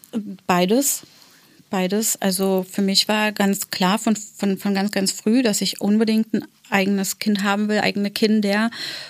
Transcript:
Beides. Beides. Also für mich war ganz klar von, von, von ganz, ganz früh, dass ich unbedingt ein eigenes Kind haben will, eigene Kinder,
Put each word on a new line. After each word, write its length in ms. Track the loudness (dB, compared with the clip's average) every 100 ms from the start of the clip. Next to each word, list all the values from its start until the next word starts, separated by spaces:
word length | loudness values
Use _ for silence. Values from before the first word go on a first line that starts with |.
| -10 -10 -8 -8 0
Beides. 540 | 2 4 2 0 -4 -8 -20 -20 -20 _ -20 _
Beides. 520 | -2 0 0 -2 -2
Also 420 | -2 0 0 0 -2
für 140 | -2
mich 240 | 0 2 0
war 240 | 0 0
ganz 400 | 0 0 0 -4
klar 260 | 0 2 2
von, 180 | 0 -2
von, 440 | -4 -4 -2 -2
von 160 | -2 -2
ganz, 160 | -2
ganz 200 | -2 -2
früh, 300 | -2 0 2
dass 180 | 2 0
ich 200 | -4 -2
unbedingt 500 | 0 2 2 2 0
ein 140 | -2 -4 _ -2
eigenes 480 | 0 2 0 -2 -4
Kind 240 | -2 0
haben 260 | 0 0 0
will, 120 | 0
eigene 320 | 0 0 -4
Kinder, 580 | 0 2 2 2 0 0 -4 -10 -12